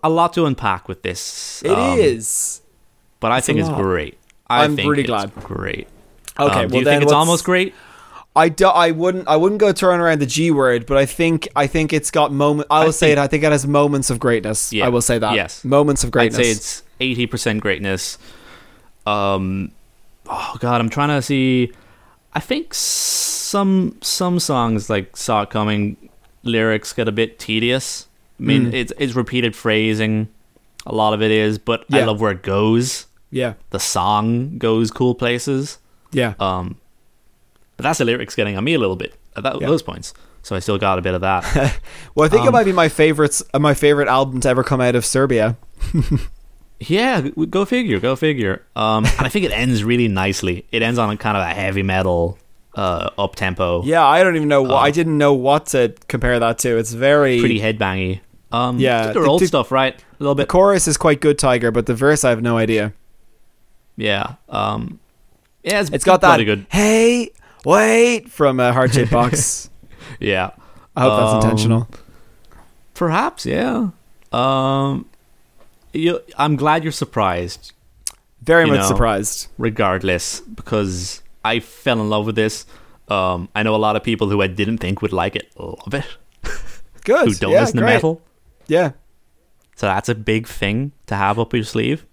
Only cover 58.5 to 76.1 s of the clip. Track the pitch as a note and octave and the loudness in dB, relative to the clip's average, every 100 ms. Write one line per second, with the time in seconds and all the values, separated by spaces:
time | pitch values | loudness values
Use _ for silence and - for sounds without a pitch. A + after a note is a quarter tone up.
58.5 | A#2 B2 B2 C3 A#2 A2 A2 D3 E3 F3+ | -2 -2 0 0 2 0 2 2 4 2
59.5 | D#3+ A#2+ C3 C3 - - - C#3+ C#3 C#3 | 2 0 0 0 -2 -14 -6 -2 0 2
60.5 | F3+ G3 G3 D#3 D3 E3 C#3+ D3+ D3 C3+ | 4 4 4 2 0 2 2 2 2 2
61.5 | B2 A#2 A#2 A2 A#2 C#3 D3+ C3 A2+ A#2+ | 2 2 0 0 0 2 2 2 2 0
62.5 | A#2 A2 A2 G#2 - - - - _ _ | 0 2 0 -2 -6 -18 -20 -20 _ _
63.5 | _ _ _ _ - G#2 G2+ - C3 _ | _ _ _ _ -6 -2 -2 -4 -10 _
64.5 | G#2+ G2+ G#2+ A2+ - _ _ _ _ _ | -4 -4 -4 -8 -14 _ _ _ _ _
65.5 | _ - G3+ E3+ D3 F#3 F#3 F#3 D#3+ G#2+ | _ -4 -2 -2 -2 2 4 6 4 2
66.5 | G#2 G2 F#3 G#3+ A3 A3+ A#3+ A3+ - - | -2 -2 0 2 4 4 2 -2 -10 -20
67.5 | _ - F#3+ A3 A3+ A#3+ A#3 B2+ - C#3+ | _ 2 4 4 4 4 2 -4 0 2
68.5 | C3 B2 B2 B2+ C3 A#2 A#2+ B2 D3+ - | 4 2 4 2 2 2 2 2 0 -2
69.5 | - - - - - - A#2+ - F#2+ F#2 | -6 -10 -20 -20 -20 -20 -8 -4 -2 -4
70.5 | - - - - - B2+ G#2+ A2 A2 A2 | -8 -20 -20 -12 0 2 2 2 2 2
71.5 | A2 A2 A2+ A#2 - - - - - - | 2 2 0 -2 -10 -20 -20 -20 -20 -20
72.5 | - - _ - - F3 E3 D4+ - - | -20 -20 _ -18 -4 -2 0 -2 -4 -4
73.5 | D3+ B3+ A#3+ G#3 - _ - - A#2+ C3 | -2 -2 -2 -4 -6 _ -20 -6 -2 0
74.5 | C3+ C3 C3+ C#3 C3+ - - _ _ _ | 0 0 0 0 -4 -8 -18 _ _ _
75.5 | _ - _ _ E3 E3 | _ -20 _ _ -2 -2